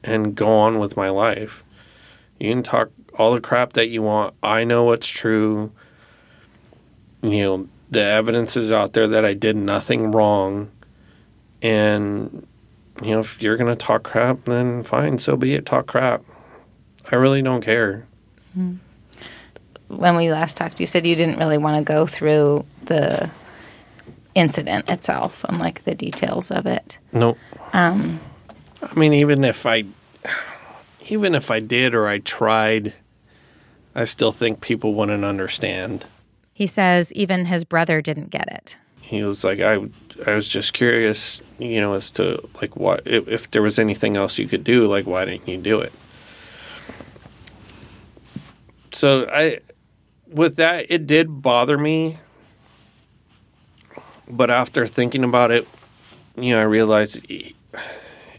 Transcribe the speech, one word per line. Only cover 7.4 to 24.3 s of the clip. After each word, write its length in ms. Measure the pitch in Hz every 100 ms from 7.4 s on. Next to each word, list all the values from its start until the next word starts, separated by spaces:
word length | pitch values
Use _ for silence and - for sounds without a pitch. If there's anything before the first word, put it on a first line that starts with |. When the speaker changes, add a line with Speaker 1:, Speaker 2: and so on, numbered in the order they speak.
Speaker 1:
know, 240 | 98 95 95 - -
the 120 | 113
evidence 560 | 101 107 110 117 113 127
is 140 | 110
out 220 | 110 101
there 140 | 113 107
that 160 | 110
I 100 | 107
did 220 | 101 110 107
nothing 560 | 101 101 - 123 110
wrong. 580 | 110 104 104 95 101 104 - - _ _ _ _ _ _ _
And, 840 | 117 110 107 104 101 104 107 - - _ _ _ _ -
you 100 | 107
know, 100 | 110
if 200 | 110 -
you're 140 | 107 113
gonna 220 | 120 117
talk 260 | - 113
crap, 400 | - 113 123 131
then 400 | - 123 123 120
fine, 340 | 113 127 147 127
so 200 | - 135
be 160 | 131
it, 120 | 147 147
talk 220 | 127 -
crap. 340 | 123 127 117 - - - - _ _ _ _ -
I 60 | 123
really 260 | 131 139
don't 200 | 131 127
care. 440 | 113 113 107 101 - _ _ _ _
Speaker 2:
Hmm. 220 | 185 180 180 - - - - - - - - - - -
When 300 | - 175 170
we 120 | 170
last 280 | 156 160 -
talked, 240 | 165 -
you 40 | 170
said 220 | 175 170
you 80 | 165
didn't 220 | 165 -
really 200 | 160 151
wanna 240 | 151 151
go 240 | 147 151 160
through 600 | - 156 151 143 147 - -
the 460 | - 165 143 - 160 - - - - - - - - - _